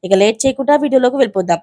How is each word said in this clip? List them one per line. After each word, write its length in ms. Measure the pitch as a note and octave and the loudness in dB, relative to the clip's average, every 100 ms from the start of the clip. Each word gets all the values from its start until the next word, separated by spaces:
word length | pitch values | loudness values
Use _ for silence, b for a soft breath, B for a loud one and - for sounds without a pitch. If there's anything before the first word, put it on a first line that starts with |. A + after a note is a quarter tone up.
ఇక 100 | F#3 F#3+ | 0 2
లేట్ 240 | G3+ A3+ | 2 0
చేయకుండా 340 | C4+ C4 C4 D4 | -4 -2 0 0
వీడియోలోకి 420 | C#4+ B3+ B3+ C4+ | 2 0 0 0
వెళ్ళిపోదాం. 420 | A#3+ G3 F3+ E3+ | -2 -2 -4 -4